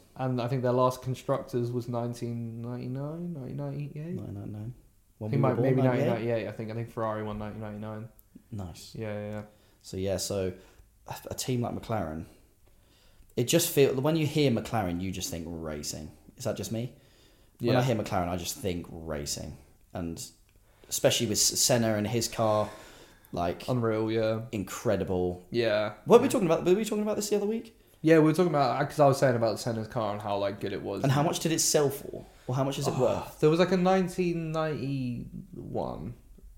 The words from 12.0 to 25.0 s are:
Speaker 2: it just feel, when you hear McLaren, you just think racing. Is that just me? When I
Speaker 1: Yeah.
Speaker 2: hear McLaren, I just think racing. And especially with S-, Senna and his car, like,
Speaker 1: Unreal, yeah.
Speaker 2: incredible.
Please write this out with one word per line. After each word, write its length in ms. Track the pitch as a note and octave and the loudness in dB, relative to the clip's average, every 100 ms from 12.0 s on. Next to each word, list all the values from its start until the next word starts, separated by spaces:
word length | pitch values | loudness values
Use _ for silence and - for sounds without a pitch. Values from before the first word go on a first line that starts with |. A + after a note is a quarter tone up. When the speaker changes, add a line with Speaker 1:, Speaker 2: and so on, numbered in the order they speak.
| D#2+ D#2+ - - - _ _ _ _ _ - - - - | -4 -6 -10 -18 -20 _ _ _ _ _ -20 -20 -8 -2
Speaker 2:
it 100 | A#2+ | 2
just 220 | E3 - | 4 4
feel, 220 | C#3+ C3+ B2+ | 6 4 4
when 220 | C#3+ D#3+ | 2 2
you 100 | D3 | 2
hear 240 | D#3 C#3 | 2 4
McLaren, 500 | A2 - A2+ F2+ F2 | 2 0 -2 -2 -2
you 100 | F#2+ | -4
just 200 | F#2 - | -6 -6
think 160 | E2+ E2 | -8 -8
racing. 640 | E2 D#2+ D2+ D2+ D#2+ D#2 - - - | -8 -8 -6 -8 -10 -12 -16 -20 -8
Is 60 | |
that 120 | G#2+ - | -6 -6
just 160 | F#2+ | -4
me? 220 | A2+ B2 - - _ _ _ _ _ | -4 -6 -10 -20 _ _ _ _ _
When 160 | A#2+ B2+ | 2 2
I 40 | |
Speaker 1:
Yeah. 60 | C3 | 2
Speaker 2:
hear 100 | G#2+ | 0
McLaren, 320 | G#2 G2 F2 | 0 0 0
I 80 | F2+ | -2
just 180 | E2+ - | -6 -6
think 300 | G2 F2 E2+ | -4 -4 -6
racing. 680 | E2+ D#2+ D2 C#2+ - D2+ C#2 - - _ G2 | -10 -8 -6 -6 -6 -8 -14 -20 -20 _ -8
And 280 | E2+ E2 - - _ _ _ _ - | -6 -8 -12 -18 _ _ _ _ -8
especially 360 | - C3+ - A2+ | 0 2 2 0
with 120 | G#2 | 2
S-, 200 | - F#2 | 2 2
Senna 360 | - B2 A2+ G#2+ | 4 4 2 0
and 100 | G#2 | 0
his 200 | A#2 A2+ | 0 -2
car, 420 | - A2 G#2+ G#2 - - - - - - | 0 2 2 0 -6 -20 -20 -20 -20 -10
like, 360 | F#2+ F2 F2 - | -2 -2 -2 -2
Speaker 1:
Unreal, 440 | B2+ A2+ A2 A2 | 0 2 0 0
yeah. 300 | A2+ A2 A2+ A#2+ | 0 0 0 -4
Speaker 2:
incredible. 920 | G#2+ G2 - A#2 G2 | -6 -6 -4 0 0